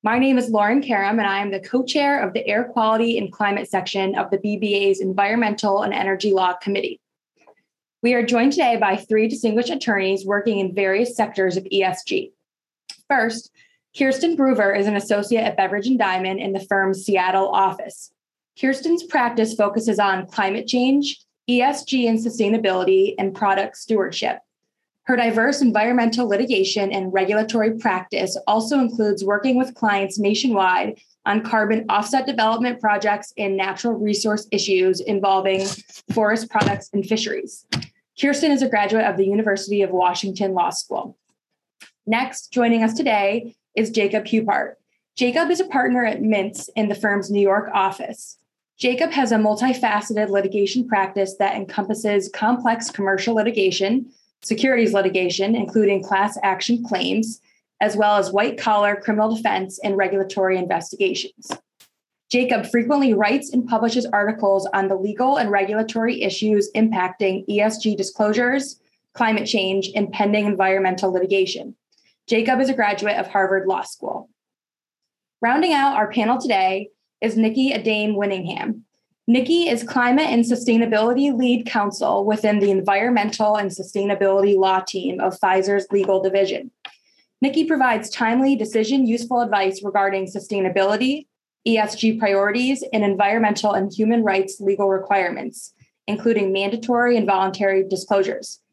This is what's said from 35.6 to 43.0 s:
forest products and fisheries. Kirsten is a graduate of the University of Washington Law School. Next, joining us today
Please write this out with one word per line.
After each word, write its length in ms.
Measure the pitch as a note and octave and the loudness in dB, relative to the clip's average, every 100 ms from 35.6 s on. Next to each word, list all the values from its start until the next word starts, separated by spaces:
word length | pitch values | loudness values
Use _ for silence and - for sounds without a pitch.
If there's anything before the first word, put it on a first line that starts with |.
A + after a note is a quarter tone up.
| G3 - - - - | -2 -8 -16 -20 -4
forest 380 | A3+ G#3 A3+ A#3 | 0 2 0 -2
products 400 | G#3+ G3+ G3+ - | 0 0 0 -4
and 140 | G3 - | -4 -2
fisheries. 600 | A3 - - - - _ - - _ _ - | -2 -2 -6 -8 -16 _ -8 -8 _ _ -2
Kirsten 320 | C#4 C#4 D#4+ | 0 2 2
is 100 | C#4 | 2
a 60 | C4 | 2
graduate 380 | G#3 G3+ A3 G#3 | 0 2 2 2
of 100 | F#3 | 2
the 100 | G3 | 2
University 560 | G3+ G#3+ G3 - G#3 | 2 0 -2 0 0
of 80 | F#3+ | 2
Washington 640 | F#3 F3+ F3+ G3 F#3 G3 | 2 2 0 -6 -2 -2
Law 180 | F#3 F3 | 0 -2
School. 460 | F3+ - - - - _ _ _ _ _ _ - _ - | -4 -6 -8 -8 -16 _ _ _ _ _ _ -20 _ -4
Next, 460 | A3+ B3+ - - | -2 -2 -8 -6
joining 320 | B3 A#3 A#3 | 0 2 4
us 100 | A3 | 2
today 600 | A3 | 0